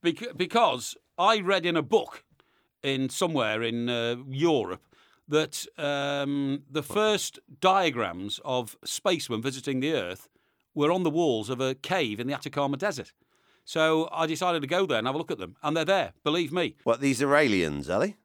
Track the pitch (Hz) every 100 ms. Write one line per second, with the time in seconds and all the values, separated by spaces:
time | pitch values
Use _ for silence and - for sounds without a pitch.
0 | 170 160 240 - 180 226 214 127 - -
1 | _ - 190 220 180 190 170 165 135 220
2 | - - _ _ _ _ _ _ 139 135
3 | 131 - 180 151 110 110 117 117 120 120
4 | 117 120 135 135 170 147 92 92 _ _
5 | _ _ - 151 156 - - - 147 143
6 | 143 143 139 143 139 139 - 143 143 208
7 | 214 208 - - _ 135 185 196 175 120
8 | 101 85 101 - - 127 113 - - -
9 | 202 175 - 113 123 131 135 131 139 156
10 | 90 92 - _ _ _ _ - 147 185
11 | 175 151 165 113 107 123 131 135 - 185
12 | 131 104 123 139 147 147 139 143 196 139
13 | - _ _ _ _ _ - 165 160 156
14 | 165 160 160 151 180 170 139 175 190 120
15 | 117 143 160 135 90 - 151 160 156 196
16 | 117 - 151 165 160 175 175 - - 117
17 | 139 120 139 143 147 98 80 73 67 92
18 | 185 202